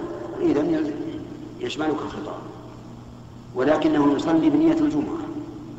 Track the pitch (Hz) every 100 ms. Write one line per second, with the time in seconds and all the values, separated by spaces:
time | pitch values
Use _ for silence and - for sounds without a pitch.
0 | - - - - - 143 160 156 151 -
1 | - - - - - - 123 139 156 143
2 | 143 - - - - - - - - -
3 | - - - - - 123 131 156 320 147
4 | 143 - - 320 - 147 330 - - -
5 | - - - - - - -